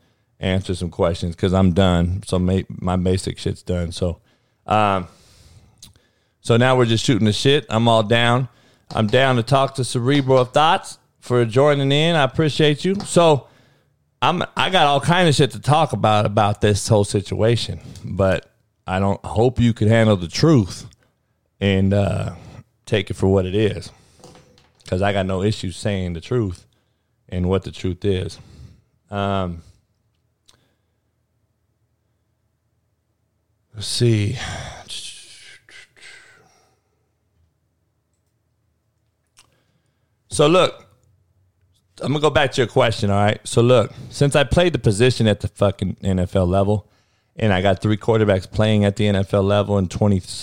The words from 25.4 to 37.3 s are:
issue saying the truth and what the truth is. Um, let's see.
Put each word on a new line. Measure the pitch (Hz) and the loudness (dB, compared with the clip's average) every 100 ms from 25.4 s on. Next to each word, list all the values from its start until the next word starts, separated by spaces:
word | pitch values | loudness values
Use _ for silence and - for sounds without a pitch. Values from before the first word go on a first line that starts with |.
issue | 101 110 98 | -2 -4 -8
saying | - 110 101 90 | -8 -6 -6 -6
the | 82 | -8
truth | - 127 104 87 _ _ _ _ _ _ _ | -6 -4 -4 -8 _ _ _ _ _ _ _
and | 92 90 | -6 -2
what | 95 | -2
the | - | -4
truth | - 95 87 | -8 -8 -4
is. | 101 92 92 - - - - - _ _ _ | -4 -4 -6 -12 -20 -20 -20 -20 _ _ _
Um, | 104 101 196 90 85 - _ _ _ _ _ _ _ _ _ _ _ _ _ _ _ _ _ _ _ _ _ _ _ _ _ _ _ _ _ _ _ _ _ _ _ _ _ _ _ _ | -6 -4 -2 -4 -8 -16 _ _ _ _ _ _ _ _ _ _ _ _ _ _ _ _ _ _ _ _ _ _ _ _ _ _ _ _ _ _ _ _ _ _ _ _ _ _ _ _
let's | - - | -14 -8
see. | - 120 110 101 - - - - - - - - - - - - - _ - - _ - - - _ _ _ _ _ _ _ _ _ _ | 0 2 2 -2 -6 -10 -12 -14 -18 -16 -16 -16 -20 -20 -20 -20 -20 _ -20 -20 _ -20 -20 -20 _ _ _ _ _ _ _ _ _ _